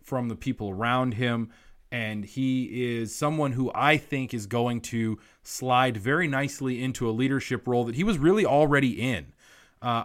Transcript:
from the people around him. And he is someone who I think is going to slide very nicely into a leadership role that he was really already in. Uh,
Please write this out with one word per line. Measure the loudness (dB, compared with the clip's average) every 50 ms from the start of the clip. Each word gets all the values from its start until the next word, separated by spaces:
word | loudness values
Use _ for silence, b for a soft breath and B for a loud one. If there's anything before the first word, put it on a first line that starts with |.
from | -10 -6 -4 -4 -4 -4
the | -6
people | -6 -6 -6 -4 -4 -4 -6
around | -4 -2 0 0 2 2 0 0 -2
him. | -2 0 0 0 -2 -4 -6 b b b b b b b _
And | -8 -6 -6 -6 -6 -8 -10
he | -8 -4 -2 -2 0 0 0 -2 -4 -4 -4 -4 -2 -2 -4
is | -4 -6 -4
someone | -2 -2 -2 0 0 0 0
who | 0 -2 -2 -2 0
I | 2 4 4 4
think | 4 2 -2 -4 -4 -4 -4 -6
is | -6 -4
going | -2 0 0 0 0 -2 -4
to | -6 -4 -2 -2 0 -2 -2 b b b b b
slide | b -14 -10 -6 0 2 4 4 4 2 0
very | -2 0 0 2 2 2 0
nicely | 0 0 -2 -2 -4 -4 -4 -4 -2 -2
into | -4 -4 -4 -2 -2 -2
a |
leadership | 0 0 0 2 0 -2 -2 -2 -4 -4 0
role | 0 0 2 0
that | 0 -2
he | 0 0
was | 0 2 4
really | 4 4 6 6 4
already | 4 6 4 6 6 6 4 4 2 2 0
in. | -2 -2 -2 -4 -6 -10 -18 b b b b b b b b b
Uh, | -4 -2 -2 -2 -2